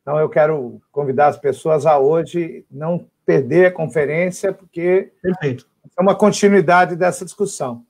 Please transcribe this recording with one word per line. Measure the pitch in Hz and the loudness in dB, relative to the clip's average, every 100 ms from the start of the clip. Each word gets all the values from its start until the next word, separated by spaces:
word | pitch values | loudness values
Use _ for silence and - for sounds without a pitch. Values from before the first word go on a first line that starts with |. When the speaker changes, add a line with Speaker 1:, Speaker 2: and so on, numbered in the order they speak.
Speaker 1:
Então, | - 151 | -4 -2
eu | 151 | 0
quero | 170 151 156 120 110 _ | 2 2 0 -6 -14 _
convidar | - 143 127 147 | -6 -4 2 2
as | - | 2
pessoas | 143 131 160 156 | -4 -4 -2 0
a | 147 147 | 2 2
hoje | 135 165 156 175 170 - _ | 2 2 -2 -6 -8 -10 _
não | 135 156 175 - _ - | -12 -6 -6 -8 _ 0
perder | 165 123 160 185 | 0 2 4 4
a | |
conferência, | 180 156 165 139 151 185 180 196 | 2 -4 -2 -2 -2 -4 -4 -6
porque | 190 175 - 175 185 - _ | -6 _ -6 0 0 -2 _
Speaker 2:
Perfeito. | 175 185 147 123 _ _ - - | -6 -4 -4 -6 _ _ -16 -2
Speaker 1:
é | |
uma | 185 | 0
continuidade | 196 208 - 202 202 160 175 180 175 | 4 2 4 4 4 4 4 2 0
dessa | 180 175 185 | -2 -2 -12
discussão. | - 196 - 135 117 | -6 -8 -6 -10 -10